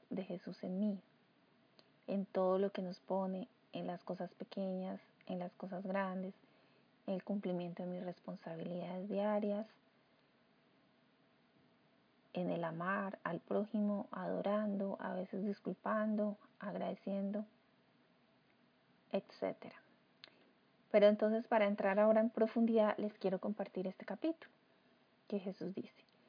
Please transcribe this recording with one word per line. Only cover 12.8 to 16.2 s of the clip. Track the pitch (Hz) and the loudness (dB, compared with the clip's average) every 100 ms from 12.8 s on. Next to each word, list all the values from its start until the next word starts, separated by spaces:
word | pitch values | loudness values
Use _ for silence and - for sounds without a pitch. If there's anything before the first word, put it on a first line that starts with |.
| 175 202 196 - | -2 -2 -4 -4
al | - 170 | -4 -4
prójimo, | - 202 208 208 208 202 - | -2 -2 0 0 0 0 -4
adorando, | 190 180 185 196 208 214 202 196 - | -6 -4 -2 0 0 0 -2 -2 -4
a | - | -4
veces | 185 185 202 | -4 -4 -4
disculpando, | 202 196 - 185 202 214 220 208 | -4 -4 -6 -4 -2 0 2 0